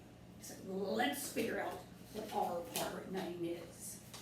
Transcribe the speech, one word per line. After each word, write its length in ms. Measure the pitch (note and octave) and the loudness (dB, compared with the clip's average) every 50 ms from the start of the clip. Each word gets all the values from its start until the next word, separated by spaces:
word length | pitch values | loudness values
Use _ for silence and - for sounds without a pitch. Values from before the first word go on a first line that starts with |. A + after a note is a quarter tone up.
| - - - - - - - - - | -12 -14 -16 -16 -16 -16 -14 -12 -10
So 120 | - - - - F#3 | -10 -8 -8 -4 -2
let's 600 | F#3+ F#3+ G3+ G3 G#3+ A3 - - C4 - - - | 0 0 2 4 4 6 6 6 6 4 0 0
figure 320 | - - A3 A3 - - | 2 2 4 4 4 2
out 200 | - - - - - - - - - - - | 2 0 0 -2 -6 -10 -12 -14 -14 -8 -6
what 140 | - - - - | -4 -4 0 2
our 220 | B2 B2 - - - - - - | 4 4 4 4 2 0 0 0
pirate 380 | - E3+ - F3 - - - F#3 | 0 2 2 0 -2 -4 -2 0
name 440 | F#3+ F3+ E3+ F3 F3 E3+ E3+ E3+ | 0 0 0 0 0 0 2 0
is. 400 | - - - - - - - - - - - - - | 0 -2 -6 -10 -8 -8 -8 -8 -8 -10 -10 -12 -12